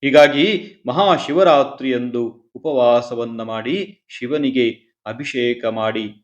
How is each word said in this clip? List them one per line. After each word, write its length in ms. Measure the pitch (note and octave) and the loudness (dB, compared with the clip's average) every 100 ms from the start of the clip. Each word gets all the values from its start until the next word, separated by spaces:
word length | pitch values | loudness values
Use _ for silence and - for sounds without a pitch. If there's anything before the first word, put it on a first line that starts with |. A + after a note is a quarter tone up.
ಹೀಗಾಗಿ 720 | C#3 C#3+ D3 C#3 F3+ G#3 - - - | 6 6 6 6 0 0 -6 -16 -8
ಮಹಾಶಿವರಾತ್ರಿಯಂದು 1600 | C#3 G3+ E3+ - D3+ F#3 D3 C3+ - C3 B2 B2 A#2+ A#2 - _ - | 0 2 2 0 2 4 4 2 -4 -4 -4 -4 -6 -6 -8 _ -12
ಉಪವಾಸವನ್ನ 840 | D#3+ C#3 A#2+ A#2+ A#2+ A#2+ A#2 A#2 | -6 0 4 2 0 -8 -8 -8
ಮಾಡಿ 640 | A2+ A2 A2 F3+ F#3+ - _ | -10 -8 -6 -6 -6 -14 _
ಶಿವನಿಗೆ 880 | - B2 D3+ C#3 C3 A#2 A2 _ _ - | -14 -6 -4 -2 0 0 -2 _ _ -14
ಅಭಿಷೇಕ 600 | A2+ C#3+ C3 A#2+ A#2+ A#2 | -12 -8 -4 -2 -2 -4
ಮಾಡಿ 560 | A2 A2 A2 G#2+ G#2+ | -4 -4 -4 -8 -12